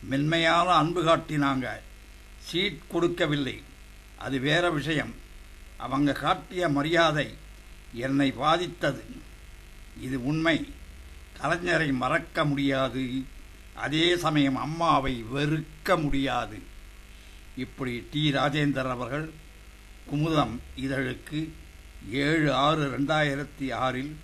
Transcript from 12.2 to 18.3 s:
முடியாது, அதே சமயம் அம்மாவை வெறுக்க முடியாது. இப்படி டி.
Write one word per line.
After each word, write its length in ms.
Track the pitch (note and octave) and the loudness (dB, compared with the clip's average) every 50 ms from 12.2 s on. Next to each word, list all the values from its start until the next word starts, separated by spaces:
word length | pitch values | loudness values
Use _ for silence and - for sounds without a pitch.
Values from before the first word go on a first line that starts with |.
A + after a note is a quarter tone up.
| D#3+ - - E3+ D#3+ | 0 -2 -2 0 0
முடியாது, 600 | D3+ C#3+ C#3 C#3 C#3 C3+ C3 C3+ C3 A2+ C3 C3 B2 B2 C3 C3 - - - - - - - - - - | 2 2 2 2 2 2 2 2 0 0 -2 -4 -2 -4 -4 -6 -6 -12 -18 -18 -18 -20 -20 -20 -18 -12
அதே 300 | - G#2+ C3 C#3 D#3 E3 F3 F3+ | -6 -6 -2 2 2 4 4 4
சமயம் 420 | F3 - D#3+ D#3 D3+ C#3+ C#3 C3 B2+ | 4 2 2 4 4 4 4 4 0
அம்மாவை 560 | A#2 C#3 D#3 E3 E3+ E3 D3 C#3 C3 C3+ C3 A#2 A2+ A2 | -2 -4 -2 0 4 4 4 4 4 2 -4 -4 -6 -6
வெறுக்க 680 | B2 C#3 D3 D3+ D#3 D#3 D#3 - - - - - F#3+ | -4 -2 0 0 0 0 -2 -6 -12 -10 0 2 2
முடியாது. 600 | E3+ D#3 C#3+ C#3 C#3 C3+ C3+ B2 B2 A#2 G#2+ G#2+ G#2 - - - - - - - - - - - - - - - - - - - | 2 4 2 2 2 2 2 0 0 -2 -4 -8 -12 -14 -14 -16 -18 -18 -18 -20 -20 -20 -20 -20 -20 -20 -20 -20 -18 -18 -16 -10
இப்படி 380 | - B2+ B2 - - C#3+ B2 A#2+ A#2+ A2 - | -10 -10 -10 -8 -6 -6 -4 -4 -6 -8 -6
டி. 140 | - D3 D3+ D3+ | -2 2 2 4